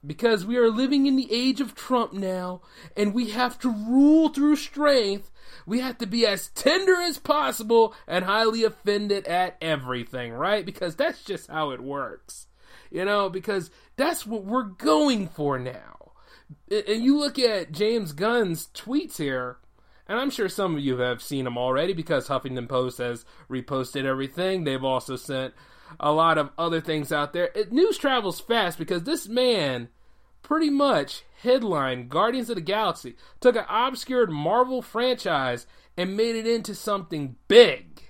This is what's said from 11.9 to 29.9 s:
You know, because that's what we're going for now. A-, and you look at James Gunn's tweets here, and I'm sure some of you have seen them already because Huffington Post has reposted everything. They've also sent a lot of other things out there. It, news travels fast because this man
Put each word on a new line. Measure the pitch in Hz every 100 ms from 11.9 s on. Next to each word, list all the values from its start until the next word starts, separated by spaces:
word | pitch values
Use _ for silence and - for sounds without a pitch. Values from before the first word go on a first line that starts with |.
| 143 127 - - - - _ - - -
You | -
know, | 190 208 196
because | 180 185 196 160 - _ -
that's | 285 339
what | 214 220
we're | 190 247
going | 214 185 285 311 294 233 175
for | - 147 131
now. | 127 110 - - - - - - _ 147 -
A-, | 208 202
and | 220
you | 247 285
look | 285 285
at | 240 208 160
James | 156 208 233 185
Gunn's | 143 208 240 202 160 -
tweets | - - 277 339 -
here, | 147 131 123 123 - _ _ - -
and | 214
I'm | 277
sure | 269 196
some | - 190 156
of |
you | 139 127
have | 123 120
seen | - 139
them | 127 120
already | 127 131 175
because | 180 151 147 -
Huffington | 135 135 127 120
Post | 131 127 -
has | 120 120 - - -
reposted | 131 123 135 127 139
everything. | 135 131 135 135 185 190
They've | 156 131
also | 135 131 - 127
sent | - 135 131 - - - - 160
a | 147
lot | 156 165 156
of | 143 -
other | 170 165
things | 160 156 143
out | 151 147
there. | 175 175
It, | - 214
news | 240 403 -
travels | 277 254 196 165
fast | - 233 185 165
because | 160 175
this | 170 320 196
man | 233 254 220 143 127 117